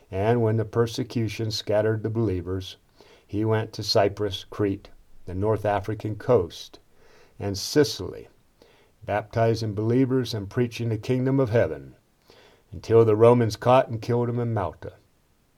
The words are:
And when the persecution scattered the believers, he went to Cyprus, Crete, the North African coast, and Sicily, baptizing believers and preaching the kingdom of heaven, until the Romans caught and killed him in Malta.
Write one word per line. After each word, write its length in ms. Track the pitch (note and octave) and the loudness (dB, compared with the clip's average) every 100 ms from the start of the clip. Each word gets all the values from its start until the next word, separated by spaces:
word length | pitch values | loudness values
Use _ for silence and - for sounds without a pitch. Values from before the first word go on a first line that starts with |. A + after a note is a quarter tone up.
| - | -10
And 320 | F#2 G#2 A#2+ | -2 0 2
when 140 | A2 A2 | 2 0
the 80 | |
persecution 840 | G#2 A#2 A#2 A2+ B2+ A#2+ A2 G2+ A2 | -2 0 0 -2 -6 -2 -4 -4 -6
scattered 520 | G#2+ - G#2 G#2+ A2 | -6 -2 0 2 0
the 80 | A2 | -2
believers, 680 | A2 A2+ F#2 E2+ F#2+ F#2 - _ _ - - - | -2 0 -2 -4 -6 -8 -16 _ _ -20 -20 -10
he 180 | G2+ | -4
went 280 | A2 A2 A2+ | 0 0 -2
to 100 | - | -8
Cyprus, 600 | G#2 A2+ G2+ G2+ G#2 F#2 - | 0 2 2 0 -6 -6 -10
Crete, 420 | - G#2 G2 - - _ - - | -2 0 -2 -8 -20 _ -20 -10
the 80 | |
North 300 | F2+ G#2+ G#2 | -4 0 0
African 520 | G#2 G2+ G2 G#2+ A2 G#2+ | 0 -2 -2 -6 -6 -6
coast, 640 | - B2 E2+ - - - _ _ - - - - | 2 2 2 -8 -20 -20 _ _ -20 -20 -20 -10
and 200 | G2+ G2 | -6 -6
Sicily, 720 | - D3+ C#3+ - F2+ G#1+ - _ _ _ _ _ _ _ | -2 2 2 0 -10 -12 -18 _ _ _ _ _ _ _
baptizing 680 | - G2+ G#2+ A#2 A2+ A2 A2 | -4 -4 -2 0 2 2 -2
believers 600 | G2+ A2 A#2+ C3+ C3 A#2+ | -4 0 2 2 0 -2
and 140 | A2 G2 | -6 -6
preaching 400 | - A#2+ A2+ A#2 | -2 -2 -2 -4
the 100 | G#2+ | -4
kingdom 420 | G#2+ B2+ C3 C3+ | -2 -2 0 0
of 100 | C3 | 2
heaven, 460 | A2+ F2 D2 C2+ - _ _ _ - - _ _ | 2 0 -2 -14 -20 _ _ _ -20 -20 _ _
until 340 | F2+ - A2+ | -12 4 6
the 120 | A2+ G#2+ | 6 8
Romans 400 | A#2 A#2+ A2+ G#2+ | 6 6 4 0
caught 320 | A#2+ C3 C3 | 4 4 4
and 120 | A#2 | -2
killed 280 | A2+ A#2+ A#2+ | -4 -2 -2
him 100 | A#2+ | -4
in 160 | A#2 | -4
Malta. 380 | A2 F2 - - - _ _ _ _ _ | -2 -4 -6 -16 -18 _ _ _ _ _